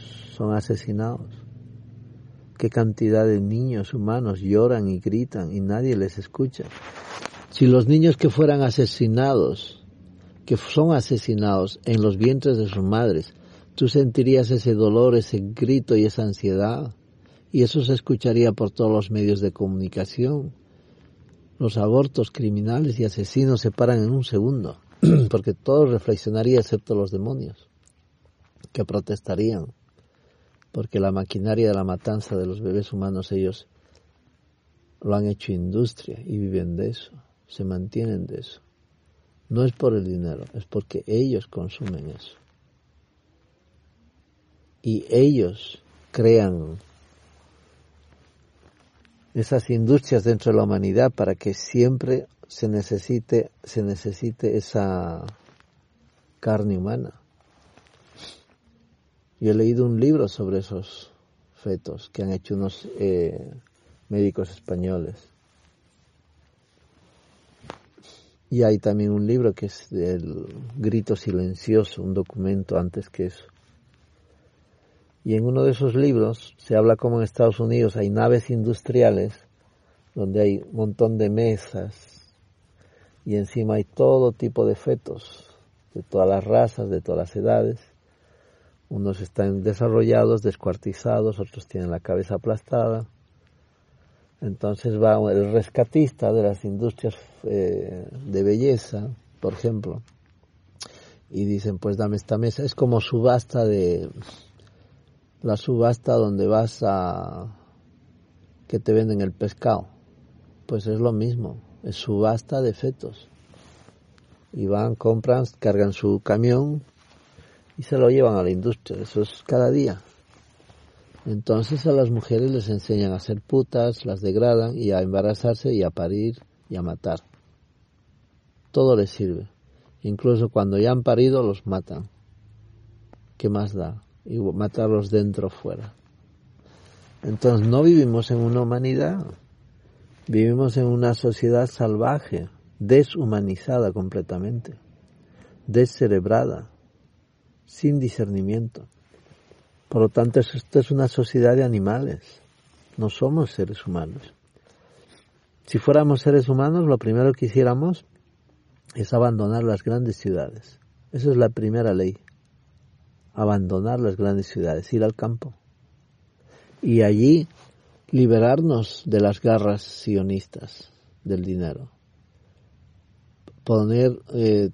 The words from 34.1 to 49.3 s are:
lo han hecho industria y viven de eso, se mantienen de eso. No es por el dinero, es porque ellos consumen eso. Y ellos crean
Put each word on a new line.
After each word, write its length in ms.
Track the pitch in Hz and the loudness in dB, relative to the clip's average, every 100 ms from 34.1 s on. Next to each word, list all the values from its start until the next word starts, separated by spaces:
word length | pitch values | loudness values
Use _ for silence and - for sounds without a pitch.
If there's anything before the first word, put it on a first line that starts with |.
| _ _ _ _ _ _ _ _ _ | _ _ _ _ _ _ _ _ _
lo 140 | 104 | -2
han 120 | 104 104 | 0 -2
hecho 260 | 101 - | -6 -6
industria 680 | 90 90 104 117 - - 113 | -6 -4 -2 -2 -4 -16 -14
y 140 | 151 107 | -8 -6
viven 380 | 98 95 170 170 | -4 -4 -4 -6
de 140 | 107 | -6
eso, 220 | 120 - - _ _ _ | -8 -16 -20 _ _ _
se 180 | - | -10
mantienen 640 | 95 90 95 113 113 95 90 | -6 -6 -6 -6 -6 -6 -8
de 140 | - | -12
eso. 200 | - - _ _ _ _ _ _ _ _ - | -14 -20 _ _ _ _ _ _ _ _ -4
No 160 | 117 | 0
es 80 | 127 | 0
por 220 | - 127 | 2 0
el 100 | 107 | 0
dinero, 400 | 92 90 85 71 - | -2 -6 -6 -8 -12
es 140 | 110 - | -14 -8
porque 380 | 104 - - - | -8 -6 -10 -4
ellos 400 | 110 135 110 - | -2 0 -2 -6
consumen 640 | - 90 - 101 80 76 | -10 -10 -10 -10 -10 -12
eso. 260 | - - _ _ _ _ _ _ _ _ _ _ _ _ _ _ _ _ _ _ _ _ _ _ _ _ _ | -16 -20 _ _ _ _ _ _ _ _ _ _ _ _ _ _ _ _ _ _ _ _ _ _ _ _ _
Y 240 | 120 110 - | -4 -4 2
ellos 760 | 117 143 131 90 107 - - _ _ _ | 4 6 4 0 -4 -16 -20 _ _ _
crean 680 | - 113 113 98 87 78 90 - _ _ _ _ _ _ _ _ _ _ _ _ _ _ _ _ _ _ _ _ _ _ _ _ | 2 6 6 4 -2 -8 -12 -18 _ _ _ _ _ _ _ _ _ _ _ _ _ _ _ _ _ _ _ _ _ _ _ _